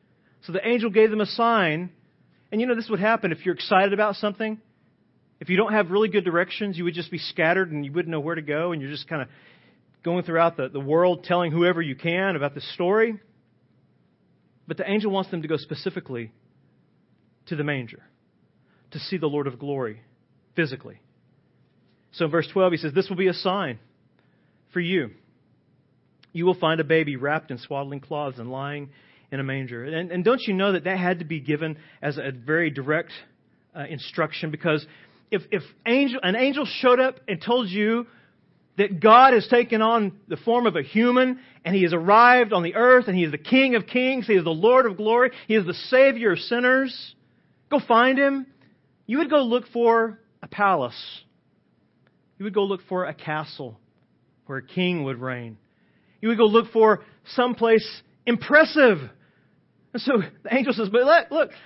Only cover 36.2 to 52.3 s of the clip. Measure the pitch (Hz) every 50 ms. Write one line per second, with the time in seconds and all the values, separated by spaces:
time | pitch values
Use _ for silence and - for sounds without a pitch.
36.2 | - 180 190 233 254 277 269 294 277 - - - - 247 247 247 262 262 254 -
37.2 | _ - 190 160 - 214 240 254 233 185 180 208 208 214 226 240 240 - _ _
38.2 | _ _ _ _ _ _ _ _ _ _ _ - 202 202 202 160 175 220 226 247
39.2 | 262 269 254 214 - - 247 240 240 240 226 214 220 226 233 233 208 190 - -
40.2 | _ - 170 143 - 233 233 247 240 214 160 165 131 - - 214 233 247 247 254
41.2 | 254 254 254 254 - - _ _ - 165 190 196 180 165 175 170 165 185 208 226
42.2 | 240 247 247 254 240 208 214 180 170 165 190 214 240 254 254 254 233 214 180 180
43.2 | 170 156 147 147 - - 240 262 269 262 240 220 - - - 240 254 254 269 254
44.2 | 190 - 208 185 151 165 160 156 185 233 247 262 262 226 185 170 214 214 226 240
45.2 | 254 254 - - - - 220 220 185 165 - - - - 254 254 269 277 240 233
46.2 | 233 208 175 160 - - 240 240 247 247 262 269 269 254 - - - - - _
47.2 | _ _ _ _ _ _ _ _ _ - 294 277 - - 233 226 240 262 269 269
48.2 | 277 277 277 269 262 - _ _ _ _ _ _ _ _ _ _ _ - 226 294
49.2 | 330 254 302 294 262 226 233 247 247 - - 240 233 233 226 226 226 226 208 -
50.2 | _ _ _ - - - - - 202 196 185 151 127 120 - - - - - -
51.2 | - _ _ _ _ _ _ _ _ _ _ _ _ _ _ _ _ _ _ _
52.2 | _ _